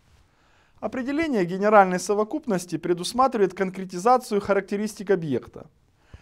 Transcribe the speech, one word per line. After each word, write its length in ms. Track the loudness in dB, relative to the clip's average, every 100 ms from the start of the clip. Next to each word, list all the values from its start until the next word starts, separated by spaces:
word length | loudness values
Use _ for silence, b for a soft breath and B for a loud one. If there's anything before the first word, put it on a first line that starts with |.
| _ _ _ _ _ _ _ -12
Определение 640 | -8 -6 -4 -2 0 0 0
генеральной 540 | 0 6 8 6 4
совокупности 800 | 0 -2 0 -4 -2 -4 -2 -8
предусматривает 760 | -2 -4 -2 0 0 2 0
конкретизацию 880 | 0 -4 -4 -10 -2 2 2 2 -4
характеристик 680 | 0 -2 0 -4 -6 -8 -2
объекта, 580 | 0 0 -4 -6 -20 -20 _ _ b b b